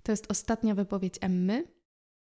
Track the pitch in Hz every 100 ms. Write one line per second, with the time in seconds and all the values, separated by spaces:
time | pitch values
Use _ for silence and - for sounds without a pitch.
0 | - 208 - 202 - 226 220 202 196 196
1 | 185 - 190 180 185 240 349 _ _ _
2 | _ _